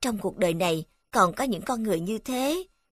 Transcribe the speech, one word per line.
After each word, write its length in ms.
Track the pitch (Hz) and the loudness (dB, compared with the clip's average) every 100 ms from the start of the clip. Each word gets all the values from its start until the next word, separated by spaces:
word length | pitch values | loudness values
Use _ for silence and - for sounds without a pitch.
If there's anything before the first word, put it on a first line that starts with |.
trong 160 | 254 214 | -4 -2
cuộc 200 | 185 - | -4 0
đời 160 | 175 | 0
này, 320 | 165 180 160 160 _ _ | 2 0 0 -4 _ _
còn 220 | 240 180 | 4 4
có 100 | - | 4
những 180 | 269 196 | -2 -2
con 220 | - 240 | -2 -2
người 160 | 220 165 | 0 0
như 180 | 175 220 | 0 -4
thế, 460 | - 254 277 339 370 _ _ | -4 -2 0 -2 -6 _ _